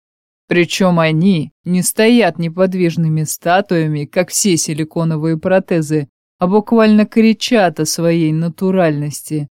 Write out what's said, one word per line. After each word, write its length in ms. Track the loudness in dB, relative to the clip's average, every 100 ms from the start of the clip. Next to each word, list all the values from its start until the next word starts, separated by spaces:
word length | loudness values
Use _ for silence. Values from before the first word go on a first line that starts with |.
| _ _ _ _ -4
Причем 520 | -2 0 0 0 2
они 520 | 2 2 2 0 -4 -10 -4
не 160 | -2
стоят 580 | -2 0 2 4 2 -2
неподвижными 840 | -4 -2 -2 0 -2 0 0 -2
статуями, 840 | -4 -4 0 0 0 -2 -2 -4 -4
как 240 | -4 -4
все 260 | -2 0 0
силиконовые 800 | -2 -6 -6 -4 -4 -2 -2 -2
протезы, 720 | 0 0 0 -2 -2 -4 -4 _ _ _
а 80 | 0
буквально 580 | 0 2 2 4 4 2
кричат 760 | 2 2 2 0 2 2 0
о 60 | -4
своей 460 | -2 0 0 0
натуральности. 1160 | -2 -4 -4 -2 0 0 0 -6 -10 -8 -8 -8